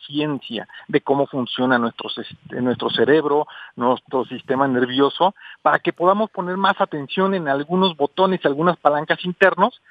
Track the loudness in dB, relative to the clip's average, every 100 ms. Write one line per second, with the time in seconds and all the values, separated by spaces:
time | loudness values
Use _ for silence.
0 | -8 -4 -2 -4 -6 -10 -10 -16 -2 -2
1 | 0 0 0 -4 -6 -2 0 2 0 -4
2 | -10 -12 -12 -18 -12 -4 -2 -2 -2 0
3 | 4 4 4 0 -2 -10 -18 -2 0 0
4 | -2 -4 -4 -8 -4 0 0 2 0 2
5 | 0 2 0 -2 -14 -4 0 0 -2 0
6 | 2 2 -2 -4 -6 -2 -2 0 -2 -4
7 | -6 -2 0 0 0 -2 0 0 0 0
8 | -4 0 0 2 0 2 0 2 2 2
9 | 0 -4 -4 2 2 4 0 0 _